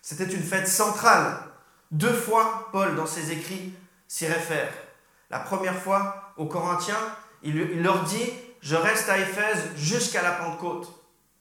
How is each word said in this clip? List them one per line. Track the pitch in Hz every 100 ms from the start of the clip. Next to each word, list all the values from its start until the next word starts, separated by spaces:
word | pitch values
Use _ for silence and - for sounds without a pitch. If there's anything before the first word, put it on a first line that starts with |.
C'était | - 151 185
une | 185
fête | 160 190 185
centrale. | - 214 208 233 190 147 - - - _ _ _
Deux | 156 220
fois, | 233 - 226 220 220 214
Paul, | 196 190
dans | 151 156
ses | 175 156
écrits, | 165 175 190 185 - - _ _
s'y | - 160
réfère. | 165 165 151 123 - - - _ _ _
La | 131
première | - 190 185 185
fois, | 190 196 196 - - -
aux | 151
Corinthiens, | 170 170 170 202 214 220 - - -
il, | 147 151
il | 165 170
leur | 175 185
dit, « | 165 208 240 - - -
Je | 143 160
reste | 185 220 -
à | 196
Éphèse | 185 185 214 202 151 147
jusqu'à | 151 233 - 202
la | 175
Pentecôte. » | 175 170 170 175 175 - - _ _ _ _